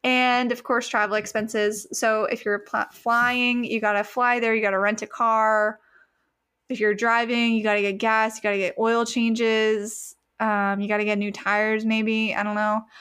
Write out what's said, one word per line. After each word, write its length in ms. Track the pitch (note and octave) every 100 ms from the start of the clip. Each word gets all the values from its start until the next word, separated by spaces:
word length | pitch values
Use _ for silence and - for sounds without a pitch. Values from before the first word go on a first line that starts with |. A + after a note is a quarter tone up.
and 480 | B3+ B3+ B3+ B3 B3
of 120 | B3
course, 260 | - A#3+ A#3+
travel 260 | A3+ G#3 G#3+
expenses. 720 | G#3 A3 A3 A3 G#3 G#3+ - -
So 280 | A3+ A3 G#3
if 180 | A3+
you're 160 | G#3+ G#3
pl-, 260 | G#3 - G3
flying, 720 | - A#3 A#3 A#3+ B3 B3 A#3+
you 160 | A#3 A3
gotta 240 | G#3+ G3+
fly 380 | G#3 - B3 A#3+
there, 120 | A3+
you 80 | A3
gotta 160 | G#3 F#3+
rent 240 | G3+ A3
a 60 | A3
car. 720 | - A3+ A3 A3 G#3+ G#3+ G#3+ _ _ _ _ _ _ _ _ _
If 140 | B3+
you're 120 | G#3+
driving, 600 | G#3 A#3 A#3 A#3 A#3+ A#3
you 100 | A3+
gotta 180 | G#3+ G#3
get 160 | G3+ G3
gas, 380 | A3+ A3 A3 A3
you 80 |
gotta 140 | G#3 G3+
get 180 | F#3 -
oil 280 | A3+ A#3 A#3
changes, 1080 | B3 A3+ A3+ A3+ A3 A3 A3 G#3 - - - _ -
um, 400 | A3 G#3 G3 G3+
you 80 | G3+
gotta 160 | G#3 G#3
get 120 | G#3
new 140 | G#3
tires 540 | G3+ F#3+ G#3 G#3+ A3 A3
maybe, 500 | A3 A3 A3 A3 -
I 80 |
don't 120 | G#3 G#3
know. 260 | G#3+ G#3+ A3 -